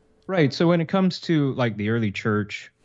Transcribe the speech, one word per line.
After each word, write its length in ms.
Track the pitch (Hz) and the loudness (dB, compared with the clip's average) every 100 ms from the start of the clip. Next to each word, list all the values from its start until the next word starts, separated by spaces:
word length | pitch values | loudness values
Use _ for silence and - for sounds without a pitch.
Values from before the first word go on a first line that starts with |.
| _ _ - | _ _ -4
Right. 260 | 185 143 | 2 2
So 140 | - 170 | 2 2
when 120 | 170 | 2
it 80 | 160 | 2
comes 320 | 196 190 - | 2 0 0
to, 320 | - 160 139 | -2 0 0
like, 220 | 123 123 104 | 0 -2 -2
the 120 | 104 | -2
early 220 | 117 110 | 0 -2
church, 580 | 98 117 104 104 - - _ | -4 -2 -2 -2 -8 -16 _